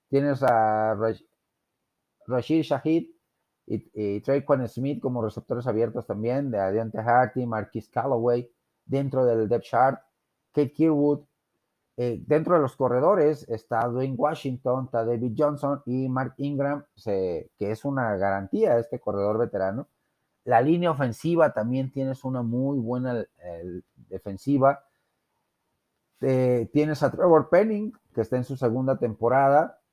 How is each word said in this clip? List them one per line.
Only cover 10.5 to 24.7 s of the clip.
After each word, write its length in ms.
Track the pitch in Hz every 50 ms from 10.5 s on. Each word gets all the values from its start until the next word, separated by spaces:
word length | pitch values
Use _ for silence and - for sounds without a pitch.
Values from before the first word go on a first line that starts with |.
Kate 200 | - 147 143 127
Kirkwood. 480 | - - 160 160 151 143 147 147 147 143 - _ _ _ _ _ _ _ _ _ _ _ _ _ _ -
Eh, 240 | 123 120 113 - -
dentro 280 | - 151 160 156 165 180
de 80 | 160
los 120 | 139 127 -
corredores 720 | - 131 123 120 127 147 180 208 185 147 156 151 139 139 -
está 360 | 113 107 - - 117 113 120
Dwayne 300 | 123 117 127 135 135 131
Washington, 720 | - 147 151 156 - - 135 127 123 - 127 127 135 131
está 180 | - - 117 110
David 300 | 117 120 113 123 123 107
Johnson 460 | - 151 147 147 135 143 139 143 139 -
y 240 | 120 123 131 131 131
Mark 240 | 127 131 131 131 - -
Ingram, 480 | 139 143 143 135 139 143 147 143 143 _ _
se, 560 | _ - 110 98 95 92 90 85 76 - - _ -
que 120 | 104 101
es 140 | 110 - -
una 320 | 143 139 135 120 110 104
garantía 640 | 92 98 98 98 98 98 - - 208 220 180 123 117
este 200 | 117 - - -
corredor 380 | - 104 98 101 101 104 107
veterano. 520 | 110 120 110 - 95 95 95 101 127 - - _ _ _ _ _ _ _ _ _ _ _
La 180 | - 120 117
línea 280 | 127 151 170 175 175 170
ofensiva 640 | 151 135 139 120 110 - - 165 170 165 156 143
también 400 | - 110 107 120 127 135 135 131
tienes 320 | - 135 135 135 131 - -
una 180 | 131 131 123
muy 360 | 117 113 117 127 135 139 143 131
buena, 420 | 113 113 123 123 127 127 123 113
eh, 600 | - - _ _ 87 87 85 82 87 90 87 90 - _ _
defensiva. 880 | _ 60 - 95 95 - 104 98 - - 135 143 131 135 135